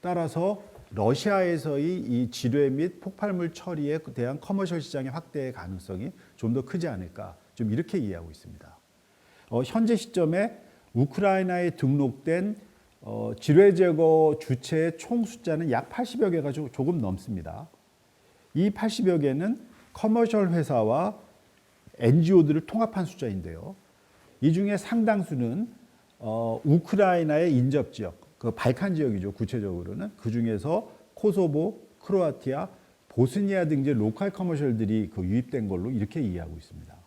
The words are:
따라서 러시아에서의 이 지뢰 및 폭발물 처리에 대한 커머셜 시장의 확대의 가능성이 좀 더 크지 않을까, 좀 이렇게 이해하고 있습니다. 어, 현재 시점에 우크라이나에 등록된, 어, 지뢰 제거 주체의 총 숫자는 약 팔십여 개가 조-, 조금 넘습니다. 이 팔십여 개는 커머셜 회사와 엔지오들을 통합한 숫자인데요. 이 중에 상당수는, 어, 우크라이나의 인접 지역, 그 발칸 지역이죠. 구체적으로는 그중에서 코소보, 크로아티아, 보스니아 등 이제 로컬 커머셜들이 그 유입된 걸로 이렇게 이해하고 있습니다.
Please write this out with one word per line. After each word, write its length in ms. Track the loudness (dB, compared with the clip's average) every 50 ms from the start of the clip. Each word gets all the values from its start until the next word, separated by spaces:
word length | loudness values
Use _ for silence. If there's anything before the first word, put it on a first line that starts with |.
따라서 600 | -6 -4 -4 -2 -2 -2 -2 -2 -2 -2 -2 -4 -10 -20 -20 -20 -20 _ -4
러시아에서의 1040 | 0 2 2 2 2 0 0 2 2 2 2 0 -2 -2 -4 -2 -2 -2 -2 -4 -4
이 320 | -4 -2 -2 -2 -2 -2
지뢰 400 | -4 -4 -2 0 2 2 2 2
및 300 | 2 0 -2 -4 -6 -8
폭발물 520 | -14 -14 -10 -6 -4 -4 -2 -2 -4 -4 -6
처리에 460 | -10 -10 -8 -6 -4 -4 -2 -4 -4 -6 -8 -6
대한 240 | -4 -4 -4 -4 -8
커머셜 400 | -6 -4 -4 -2 -2 -2 -4 -6
시장의 300 | -6 -6 -8 -6 -6 -6
확대의 420 | -8 -10 -12 -8 _ -6 -6 -6 -8
가능성이 600 | -10 -12 -10 -12 -12 -10 -10 -10 -8 -8 -10 -12 -14 -20 _ _
좀 180 | _ -2 -2 0
더 100 | 0 -2
크지 220 | -4 -6 -6 -4
않을까, 500 | -4 -6 -8 -10 -12 -12 -14 -14 -14 -16 -20 _ _ _
좀 180 | -6 -2 -2 -2
이렇게 260 | -2 -2 -2 -4 -4
이해하고 320 | -4 -4 -6 -8 -10 -14
있습니다. 460 | -18 -20 -20 -20 -20 -20 -20 -20 -20 _ _ _ _ _ _ _ _ _ _ _ _ _ -14 _
어, 120 | -2 -2 -2
현재 340 | 0 0 0 2 4 2
시점에 640 | 0 0 -2 0 2 2 2 2 0 0 -2 -4 -12 -20 -20 _ _ _ _ _
우크라이나에 760 | 0 0 0 0 0 2 2 4 2 0 0 -2 0 -2 -2
등록된, 880 | -2 0 0 2 2 2 2 0 -2 -4 -2 -2 -2 0 0 -4 -6 -8 -14 -20 _ _ _ _ _ _
어, 320 | -14 -10 -8 -6 -6 -6 -8 -6
지뢰 340 | 2 6 8 10 10 10 8
제거 640 | 6 4 4 4 4 6 6 6 6 6 4 2 0
주체의 560 | -2 -4 -4 -4 -2 -4 -2 0 0 0 -2
총 280 | -6 -8 -4 -2 -2 -2
숫자는 480 | -4 -6 -10 -4 -4 -2 -2 0 0 0
약 160 | 0 -2 -4
팔십여 420 | -6 -6 -6 -6 -2 0 0 2
개가 220 | 2 0 -2 -2 -4
조-, 180 | -4 -8 -8
조금 300 | -4 -2 -2 0 0 0
넘습니다. 680 | 0 -2 -4 -4 -6 -8 -8 -8 -8 -10 -12 -12 -14 -16 _ _ _ _ _ _ _ _ _ _ _ _ _ _ _ _ _
이 160 | 0 0 0
팔십여 480 | 0 0 -4 -4 -2 0 2 2 2 4
개는 420 | 2 2 0 0 -2 -2 -4 -4 -8 -20 -20 -20 -20 -20 _
커머셜 600 | -4 0 2 4 4 2 2 2 2 2 2 2
회사와 680 | 0 0 2 2 2 4 4 2 2 0 -2 -4 -8 -16 -20 _ _ _ _ _ _ _ _ _ _ _ -20 -10 0
엔지오들을 680 | 4 6 6 6 6 8 8 6 8 6 2 0 0
통합한 400 | -2 -2 -2 -2 0 -2 -4 -6
숫자인데요. 680 | -6 -6 -8 -6 -6 -4 -6 -6 -8 -10 -10 -12 -14 -16 -18 _ _ _ _ _ _ _ _ _ _ _ _
이 120 | 2 4 4
중에 240 | 4 2 0 -2
상당수는, 920 | -2 -4 -2 0 0 2 2 2 2 0 -2 -2 -2 -2 -2 -2 -4 -6 -6 -8 -20 -20 _ _ _ _ _ _ _
어, 420 | -8 -6 -4 -2 -2 -2 -4 -2 2
우크라이나의 920 | 4 4 4 4 2 2 4 4 4 4 2 2 2 2 2 4 4 4
인접 380 | 4 2 4 2 0 -2 -2 -6
지역, 260 | -10 -10 -10 -10 -14 -20 -20 _ _
그 120 | -6 -6
발칸 440 | -4 0 0 0 0 0 -2 -4 -2
지역이죠. 380 | 0 0 0 0 -2 -4 -6 -4
구체적으로는 800 | -6 -6 -4 -4 -4 -4 -4 -6 -6 -8 -8 -8 -8 -10 -10 -12 -8
그중에서 720 | -8 -4 -2 -2 -2 0 -2 -2 -2 -2 -2 -2 -4 -8 -20 -20 _ _ _
코소보, 680 | 0 0 2 2 4 2 2 2 0 0 -2 -4 -8 -16 -20 _ _ -6
크로아티아, 640 | -2 0 2 2 2 -2 -4 -6 -6 -4 -4 -6 -10 -12 -20 _ _ _ _ _ _
보스니아 560 | 2 2 2 2 2 -2 -2 0 0 0 0
등 160 | 0 0 0
이제 140 | 0 0 0
로컬 340 | 2 0 0 0 -2 -4 -6
커머셜들이 840 | -4 -4 -4 -4 -2 -2 0 -2 0 0 0 0 0 0 -2 -2 -4
그 100 | -6 -4
유입된 420 | 0 0 -2 -2 -2 -6 -4 -4
걸로 240 | -2 -4 -4 -4 -4
이렇게 300 | -2 -2 -4 -4 -4 -4
이해하고 380 | -4 -4 -4 -6 -8 -10 -12 -14
있습니다. 360 | -16 -18 -20 -20 -20 -20 -20 -20 -20